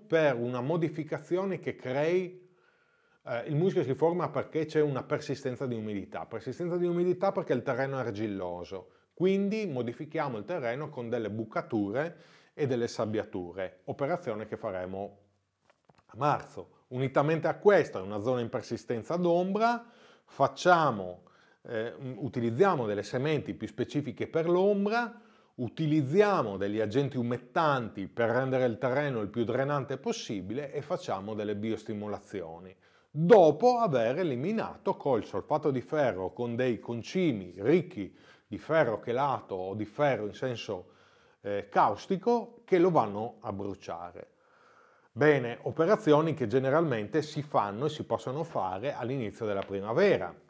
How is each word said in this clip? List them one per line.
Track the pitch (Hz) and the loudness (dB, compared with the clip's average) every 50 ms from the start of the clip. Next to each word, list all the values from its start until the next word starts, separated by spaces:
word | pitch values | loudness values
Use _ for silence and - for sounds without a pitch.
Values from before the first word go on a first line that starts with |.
| - | -4
per | - 160 165 156 147 127 | 0 2 4 4 4 4
una | 117 120 120 127 123 120 | 2 0 -2 -2 -2 -2
modificazione | 135 170 175 165 160 160 165 151 - 160 143 - - 175 180 196 196 185 - | 0 0 0 0 -2 -2 -6 -6 -6 -8 -8 -4 -4 -2 -2 -2 -2 -4 -4
che | - 135 - | -4 -6 -8
crei, | - - 107 113 139 151 165 180 185 185 175 - - - _ _ _ _ _ _ _ _ _ _ _ _ _ _ _ _ | -6 -6 -4 -2 0 2 2 2 0 0 -2 -8 -14 -20 _ _ _ _ _ _ _ _ _ _ _ _ _ _ _ _
eh, | - 123 117 117 | -6 -6 -6 -4
il | - 151 | -2 0
muschio | 147 175 196 - 180 147 | 0 2 2 2 0 0
si | 120 131 | 0 0
forma | - 160 165 170 180 160 147 | 2 2 2 2 0 -2 -2
perché | 151 135 110 - - 156 160 | -2 -4 -4 -4 -4 -4 -4
c'è | 156 - 156 | 0 0 2
una | 151 147 135 123 110 | 2 2 0 -2 -4
persistenza | - 151 147 - - 139 - - 135 123 117 143 | -2 -4 -4 -2 -4 -6 -4 -4 -6 -6 -4 -4
di | 127 120 | -4 -4
umidità, | 113 107 107 104 101 90 - - 92 80 | -4 -4 -4 -6 -6 -6 -8 -10 -10 -10
persistenza | - - 110 - 131 120 - 175 175 175 175 | -8 -10 -10 -8 -8 -8 -6 -4 -4 -2 -2
di | 175 | 0
umidità | 175 170 170 175 180 180 180 196 196 190 | 0 0 0 2 0 0 2 0 0 0
perché | 196 160 - 147 | 0 -2 0 0
il | 127 117 | 0 0
terreno | 135 127 117 135 135 139 131 | 0 0 0 0 -2 -2 -2
è | |
argilloso, | 123 117 101 101 110 107 101 95 90 90 87 87 87 - 95 92 92 - _ _ _ _ _ | -4 -4 -4 -4 -4 -4 -4 -4 -6 -6 -6 -8 -10 -10 -12 -12 -14 -16 _ _ _ _ _
quindi | - 165 185 190 196 202 202 208 220 214 | -2 0 2 2 2 0 0 -2 -2 -4
modifichiamo | 185 139 127 120 120 117 - 156 143 - 156 151 139 120 107 | -4 -4 -4 -4 -4 -6 -8 -10 -8 -4 -4 -4 -4 -4 -6
il | 101 | -6
terreno | - 175 175 131 117 120 135 151 147 | -6 -6 -4 -4 -4 -4 -4 -6 -8
con | 151 131 120 117 | -8 -10 -6 -4
delle | 117 120 113 104 | -4 -4 -2 -4
bucature | 104 113 113 107 - 175 160 160 - 110 101 98 104 127 151 170 165 - - - - - _ _ _ | -4 -6 -6 -4 -4 -6 -4 -2 -2 -2 -2 0 0 -2 -2 -4 -6 -12 -20 -20 -20 -20 _ _ _
e | - 151 | -2 -2
delle | 127 131 120 120 117 | 0 0 0 -2 -2
sabbiature, | - - 113 107 107 107 98 - - 98 87 87 85 95 95 90 - - _ | -2 -4 -4 -2 -2 -2 -4 -4 -6 -8 -8 -8 -6 -6 -8 -8 -8 -12 _
operazione | - 135 - 143 139 180 175 - 131 107 104 110 | -10 -6 -4 -2 -2 -2 -4 -4 -6 -6 -6 -6
che | 110 110 107 | -8 -8 -8
faremo | - 110 95 92 90 92 95 95 101 101 - - _ _ _ _ _ _ _ _ _ _ _ _ _ _ _ _ _ | -6 -6 -6 -6 -6 -6 -6 -8 -8 -10 -12 -16 _ _ _ _ _ _ _ _ _ _ _ _ _ _ _ _ _
a | _ - | _ -8
marzo. | 104 135 147 135 107 - - - 101 87 - _ _ _ _ | -2 0 2 2 0 -2 -8 -14 -14 -16 -16 _ _ _ _
Unitamente | 127 127 135 127 - 160 143 151 165 156 160 165 | -4 -4 -4 0 2 2 2 2 2 0 0 -2
a | 147 | -4
questo, | 147 - 208 202 175 139 - - 104 | 4 6 6 8 8 6 2 -2 -6
è | 92 | -6
una | 98 104 104 | -6 -6 -4
zona | 101 127 127 123 | -2 0 0 0
in | 120 113 | -2 -4
persistenza | - 117 107 - 117 110 - - 123 113 104 - 160 | -4 -6 -6 -6 -8 -8 -6 -6 -6 -6 -4 -4 -4
d'ombra, | 180 180 175 170 175 180 190 196 208 220 233 240 233 233 - - - - - - _ _ | 0 2 2 2 2 2 0 0 2 2 2 2 0 -6 -12 -20 -20 -20 -20 -20 _ _
facciamo, | _ - - 139 135 - - - 175 180 170 160 143 117 101 92 90 90 90 - - _ _ _ _ _ _ - | _ 0 0 2 2 2 2 6 6 6 8 6 4 2 0 -4 -8 -10 -12 -16 -20 _ _ _ _ _ _ -12
eh, | - 120 110 110 120 85 - | -6 -4 -4 -4 -4 -8 -10
utilizziamo | 139 127 127 202 160 127 - 131 117 117 113 123 196 196 180 147 117 | -10 -10 -8 -6 -6 -6 -2 0 0 0 2 4 4 4 4 2 0
delle | 107 104 101 101 | 0 0 -2 -2
sementi | - - 127 131 156 156 139 - - 107 | -2 -2 -2 0 0 0 0 -2 -4 -6
più | - 110 | -8 -8
specifiche | 104 - - 117 - - 147 147 123 113 - 110 - | -8 -4 -4 -4 -2 -2 -4 -4 -4 -6 -6 -8 -2
per | - 160 165 175 | -2 0 2 2
l'ombra, | 175 180 190 202 208 196 202 208 214 240 240 220 - - - - _ _ _ _ _ | 4 4 4 4 4 2 2 0 0 0 -2 -2 -6 -12 -20 -20 _ _ _ _ _
utilizziamo | - 127 110 - - 160 151 151 156 139 127 147 196 208 208 196 170 131 107 98 95 | -6 -6 -6 -2 -2 0 2 2 2 2 4 6 6 6 6 4 4 2 0 -2 -2
degli | 98 101 104 110 | -2 -2 0 0
agenti | 110 104 101 135 143 139 143 | 0 2 2 2 0 2 0
umettanti | 127 117 120 123 120 - - - 175 165 151 143 131 117 101 - 104 95 | -2 -2 -2 -2 -4 -6 -4 0 2 2 4 2 2 0 -4 -6 -8 -8
per | 87 - - 117 110 | -6 -2 0 2 2
rendere | 117 127 135 131 127 135 127 | 2 2 2 2 2 2 2
il | 123 110 | 2 0
terreno | - - 127 123 139 147 143 131 113 | 0 -2 0 0 0 0 0 -2 -2
il | 104 98 | -4 -4
più | 104 120 117 | -2 -2 -2
drenante | 101 117 120 135 139 147 143 127 117 135 | 0 0 0 0 0 0 -2 -2 -4 -6
possibile | 131 - 233 226 - - - 117 98 92 95 110 135 147 139 - | -6 -4 -4 -4 -4 -6 -6 -6 -6 -6 -6 -6 -6 -6 -6 -8
e | 147 139 | -10 -6
facciamo | - 185 - - - 107 95 98 104 110 | -6 -6 -6 -4 -6 -6 -6 -6 -6 -6
delle | 104 107 104 104 | -4 -4 -4 -4
biostimolazioni. | 101 104 113 110 107 - - 110 104 104 104 101 98 - - - 98 85 80 80 85 90 92 95 _ _ _ _ _ _ _ | -4 -2 -4 -4 -4 -6 -8 -8 -6 -6 -6 -8 -8 -10 -10 -10 -8 -8 -8 -12 -14 -16 -20 -20 _ _ _ _ _ _ _
Dopo | - 147 165 175 240 208 170 156 147 156 233 247 247 233 | -4 0 8 10 10 12 12 10 8 6 6 4 6 6
aver | 233 208 139 123 113 113 131 165 | 4 4 4 4 4 2 2 0
eliminato | 190 165 131 120 135 185 220 220 113 90 - - - 202 185 | 0 0 -2 -2 -2 -2 -2 -2 -4 -6 -8 -4 -4 -4 -4
col | - - 147 131 110 95 | -2 0 0 0 0 0
solfato | - - 98 - - 147 151 143 156 | -2 -6 -8 -4 -2 -2 0 0 0
di | 139 127 | -2 -2
ferro, | 120 - - 156 143 120 98 90 92 90 - | -4 -2 0 0 2 2 0 -2 -4 -6 -4
con | - 120 120 117 | -6 -6 -4 -2
dei | 117 127 127 117 - | 0 0 0 0 -2
concimi | - - 117 117 107 - - 185 185 165 123 101 92 90 87 | -4 -6 -8 -8 -8 -4 -2 0 2 2 0 -2 -4 -8 -10
ricchi | 92 98 123 160 185 - - - 104 95 85 - - - - - - _ | -2 2 4 4 4 4 0 -6 -8 -8 -8 -10 -16 -20 -20 -20 -20 _
di | _ 107 90 | _ -10 -10
ferro | - - 151 160 151 120 107 98 | -4 0 2 4 4 4 2 -2
chelato | - 120 117 127 143 143 127 110 - - 101 | -2 -2 -2 0 0 0 -2 -4 -4 -6 -8
o | 92 92 95 98 | -6 -6 -6 -6
di | 110 107 | -6 -6
ferro | - - - 147 143 127 104 107 | -6 -2 0 2 2 2 0 -2
in | 104 87 | -6 -6
senso, | - 135 131 120 113 - - 104 90 90 - _ _ _ _ _ _ _ _ _ _ - | -6 -4 -4 -4 -6 -6 -8 -8 -8 -10 -14 _ _ _ _ _ _ _ _ _ _ -6
eh, | 101 101 101 98 - | -4 -4 -4 -4 0
caustico, | - 190 160 120 104 - - - 196 180 - 240 240 240 214 - - - - | 2 4 4 4 4 0 -2 -4 -4 0 2 2 2 2 0 -4 -12 -20 -2
che | - 190 175 | 2 4 4
lo | 170 190 | 6 6
vanno | 165 147 117 104 98 104 110 117 - - | 6 4 2 2 0 -4 -6 -8 -8 -10
a | - 117 101 | -8 -8 -6
bruciare. | 98 101 101 95 - - - 85 85 87 87 - - - - _ _ _ _ _ _ _ _ _ _ _ _ _ _ _ _ _ | -6 -6 -6 -8 -8 -10 -10 -10 -10 -10 -12 -14 -16 -18 -20 _ _ _ _ _ _ _ _ _ _ _ _ _ _ _ _ _
Bene, | 113 139 151 147 - 123 117 117 - - | 4 6 6 6 6 2 -2 -6 -6 -6
operazioni | 143 - - 160 170 220 - - 156 147 147 160 165 143 | -4 0 2 4 4 4 4 6 6 6 6 6 4 0
che | - 127 | -2 -2
generalmente | 107 104 135 131 135 135 160 170 156 123 110 104 101 - 156 | 0 2 2 2 4 4 2 2 2 0 -2 -2 -2 -2 -2
si | 147 - - 151 143 | -2 -2 -6 -8 -8
fanno | - - 131 104 101 98 107 139 | 0 0 0 0 0 -2 -4 -4
e | 151 | -4
si | 147 - - | -4 -6 -4
possono | - 117 110 - 131 127 147 165 | -2 -4 -4 -2 -6 -6 -6 -6
fare | 160 - 127 95 92 92 98 110 143 127 | -4 -4 -4 -2 -2 -4 -4 -4 -6 -6
all'inizio | - 123 113 135 139 117 101 95 - 117 | -4 -4 -4 -4 -4 -4 -6 -6 -6 -4
della | 104 101 98 | -2 -2 -2
primavera, | 92 - 95 98 95 107 117 151 196 202 156 95 92 87 80 - - _ | -4 -4 -6 -6 -4 -2 2 4 4 4 4 2 0 -4 -8 -14 -20 _